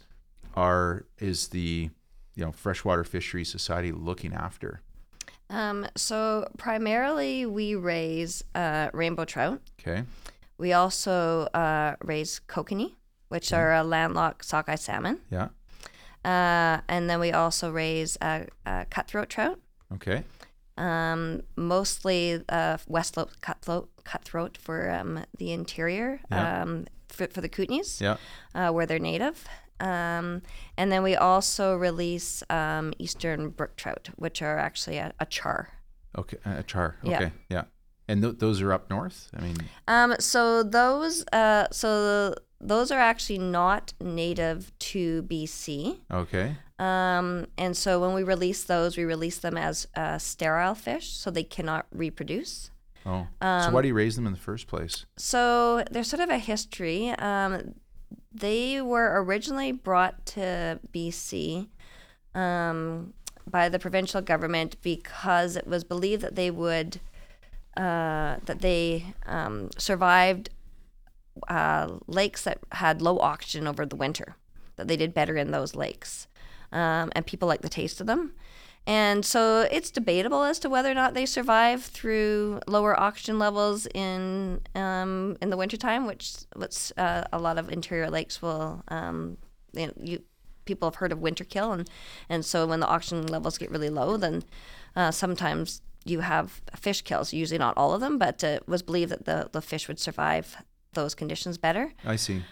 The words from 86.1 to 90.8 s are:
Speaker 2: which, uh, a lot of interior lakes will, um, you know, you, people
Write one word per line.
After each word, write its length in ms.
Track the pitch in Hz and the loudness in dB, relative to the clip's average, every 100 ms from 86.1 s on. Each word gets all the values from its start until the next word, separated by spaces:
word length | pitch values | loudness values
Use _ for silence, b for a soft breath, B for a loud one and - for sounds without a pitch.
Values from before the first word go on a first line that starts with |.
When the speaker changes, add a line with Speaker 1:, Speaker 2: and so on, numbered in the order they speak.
| - - - - - | -6 -10 -12 -14 -10
Speaker 2:
which, 360 | 180 - - - | -8 -6 -6 0
uh, 260 | 180 175 170 | 0 0 -2
a 80 | 170 | -2
lot 180 | 165 165 | 0 -2
of 140 | 165 | -2
interior 380 | 170 160 170 160 | -6 -4 -2 0
lakes 320 | 160 160 - | -2 -4 -6
will, 420 | 170 156 156 165 - | -4 -2 -4 -6 -8
um, 480 | 160 - 165 165 175 - - - | -6 -4 -6 -8 -10 -16 -20 -12
you 140 | - 160 | -8 -6
know, 60 | - | -6
you, 220 | 170 175 - _ - - - | -8 -8 -10 _ -20 -14 -8
people 220 | 196 | -2